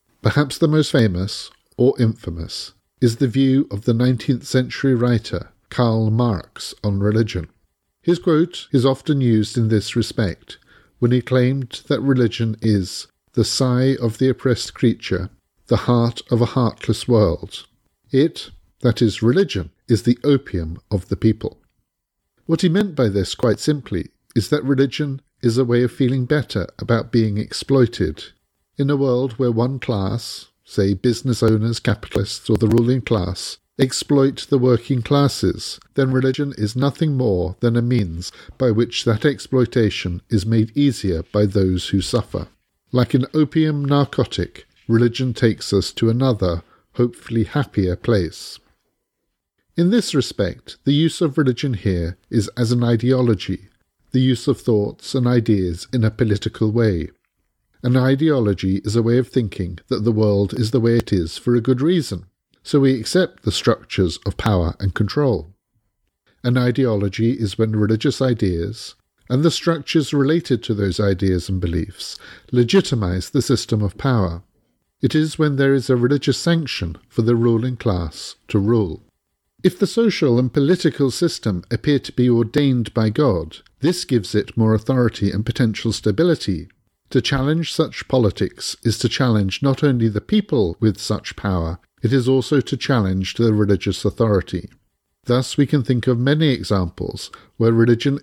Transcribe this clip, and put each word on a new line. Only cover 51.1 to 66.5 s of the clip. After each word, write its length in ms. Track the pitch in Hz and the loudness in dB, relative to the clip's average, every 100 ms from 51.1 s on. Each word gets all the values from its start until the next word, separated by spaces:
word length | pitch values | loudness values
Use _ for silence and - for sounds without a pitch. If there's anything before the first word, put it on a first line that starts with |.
| - | 0
of 180 | 160 147 | -2 0
religion 360 | 139 120 143 | 0 0 -2
here 440 | 113 107 90 85 90 - | -2 -2 -2 -2 -8 -4
is 200 | 117 101 - | -2 -2 -2
as 160 | 117 | 0
an 100 | 123 | 0
ideology, 840 | 120 117 120 127 120 104 - 87 - _ _ _ _ | 2 2 2 2 2 0 -2 -8 -10 _ _ _ _
the 80 | 131 | 0
use 260 | 131 120 - | 2 0 0
of 140 | 120 | -2
thoughts 520 | - 107 101 - - | 0 0 0 -8 -6
and 140 | 135 120 | -2 2
ideas 640 | 123 110 104 90 85 - | 2 2 0 0 -4 -6
in 140 | 127 110 | -2 0
a 60 | |
political 600 | - 117 98 107 - 107 | 0 0 0 -4 -2 -2
way. 380 | 113 113 87 80 _ _ _ _ _ _ _ | 2 0 0 -4 _ _ _ _ _ _ _
An 140 | 127 127 | 0 2
ideology 800 | 131 139 160 139 107 95 98 95 - | 2 2 2 2 0 0 0 -2 0
is 100 | 113 | 0
a 80 | |
way 140 | 113 120 | 2 2
of 100 | 123 | 0
thinking 520 | 135 110 - 90 90 - | -2 -2 -4 -8 -8 -6
that 160 | 113 107 | -2 0
the 80 | |
world 400 | 107 107 101 101 | 2 2 2 0
is 180 | - 110 | -2 0
the 80 | 131 | 2
way 160 | 113 117 | 2 2
it 160 | - | 2
is 260 | 95 82 - | -2 -2 -4
for 200 | - 120 | 0 0
a 40 | |
good 200 | 113 127 | 2 0
reason, 460 | 151 180 135 87 - _ _ _ - | 2 0 -2 -8 -12 _ _ _ 0
so 160 | 147 | 2
we 180 | 135 131 | 4 2
accept 440 | 110 - - - | 0 0 0 -4
the 80 | - | -6
structures 640 | - - - - - 90 - - | -2 0 -2 -2 -2 -2 -2 -6
of 100 | - | -4
power 400 | 113 95 85 - | 0 2 0 -2
and 140 | 95 | -4
control. 600 | - 104 - 139 92 78 _ _ _ _ _ _ _ _ _ | -2 -2 0 0 0 -6 _ _ _ _ _ _ _ _ _
An 140 | 123 | 0